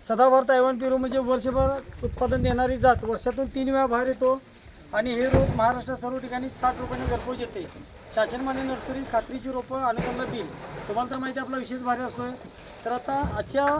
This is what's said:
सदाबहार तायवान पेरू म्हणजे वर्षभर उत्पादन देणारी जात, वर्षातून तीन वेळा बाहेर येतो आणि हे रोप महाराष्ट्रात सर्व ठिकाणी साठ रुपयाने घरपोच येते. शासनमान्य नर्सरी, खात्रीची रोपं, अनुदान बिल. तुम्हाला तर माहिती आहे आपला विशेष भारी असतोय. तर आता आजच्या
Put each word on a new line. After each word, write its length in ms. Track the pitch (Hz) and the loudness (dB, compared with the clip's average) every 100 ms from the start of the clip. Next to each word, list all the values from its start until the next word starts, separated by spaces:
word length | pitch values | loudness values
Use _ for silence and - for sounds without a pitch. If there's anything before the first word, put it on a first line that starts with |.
| - | -2
सदाबहार 340 | 226 262 262 262 | 6 8 8 6
तायवान 300 | 254 254 247 | 6 6 2
पेरू 180 | 262 262 | 0 2
म्हणजे 220 | 254 262 | 2 0
वर्षभर 500 | 247 254 233 262 269 277 - - | 2 0 2 2 2 0 -8 -8
उत्पादन 380 | 240 - 247 254 | -6 -2 0 2
देणारी 340 | 254 247 254 254 | 2 2 2 4
जात, 260 | 254 233 | 6 6
वर्षातून 420 | 220 220 247 240 262 | 2 -2 -2 -2 -4
तीन 220 | 269 262 | -2 0
वेळा 180 | 269 269 | 2 2
बाहेर 200 | 240 254 | 2 0
येतो 340 | 262 254 262 - - - - - | 2 2 2 -4 -20 -20 -20 -4
आणि 220 | 208 240 | -2 0
हे 120 | 233 262 | 0 4
रोप 300 | 269 269 226 | 4 4 4
महाराष्ट्रात 400 | 226 247 247 254 | 2 2 -4 -6
सर्व 220 | 247 262 | -6 -6
ठिकाणी 300 | 247 247 262 | -6 -6 -8
साठ 280 | - 254 247 | -2 -2 -2
रुपयाने 260 | 247 254 254 | -6 -4 -2
घरपोच 340 | 240 247 247 | -2 -4 -6
येते. 260 | 233 202 151 - - - - | -6 -8 -10 -14 -20 -20 -4
शासनमान्य 480 | - 220 240 262 262 | 0 0 -2 -4 -4
नर्सरी, 400 | 269 262 - 262 269 | -4 -6 -6 -8 -2
खात्रीची 400 | 233 220 247 262 | -2 -2 -8 -6
रोपं, 300 | 254 240 262 | -6 -6 -2
अनुदान 480 | 254 233 247 247 254 | 0 0 -2 -4 -6
बिल. 160 | 240 160 - - - - | -6 -8 -10 -12 -12 -4
तुम्हाला 220 | 214 247 | -4 -2
तर 80 | 262 | -4
माहिती 200 | 262 254 | -6 -6
आहे 80 | 254 | -6
आपला 120 | 262 | -6
विशेष 220 | 208 254 | -6 -6
भारी 220 | 247 240 | -2 -2
असतोय. 280 | 247 208 247 254 - - - - | -4 -6 -8 -8 -14 -18 -20 -8
तर 80 | 226 | -4
आता 300 | 247 254 277 294 208 | -4 -2 -2 -2 -4
आजच्या 300 | 208 269 285 | -2 2 2